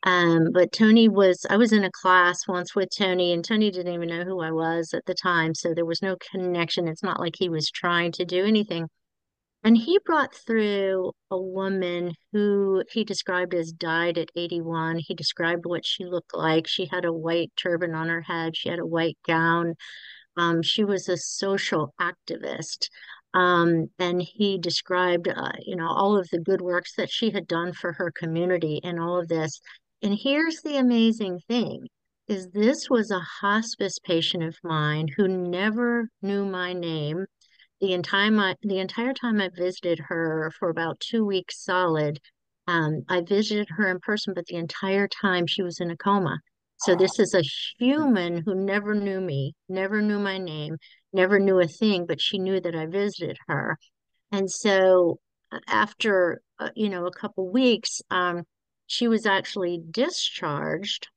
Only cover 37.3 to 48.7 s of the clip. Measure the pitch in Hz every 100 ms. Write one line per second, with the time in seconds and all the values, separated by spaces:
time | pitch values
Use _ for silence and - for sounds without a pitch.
37.3 | _ _ _ _ _ 196 180 175 196 208
38.3 | 214 190 175 208 190 190 - 240 262 240
39.3 | 214 185 175 180 185 175 165 147 170 165
40.3 | 160 156 - 180 160 165 - - 233 208
41.3 | 190 - - - 185 180 156 151 151 _
42.3 | _ _ _ - 170 156 156 - 180 170
43.3 | 202 214 208 208 160 202 180 - 226 -
44.3 | 175 175 175 165 - 196 196 196 - 202
45.3 | 180 170 - 180 165 175 170 - 202 175
46.3 | 165 _ _ _ _ - 175 190 - 190
47.3 | 190 143 - - - 247 294 294 214 175
48.3 | 170 170 190 196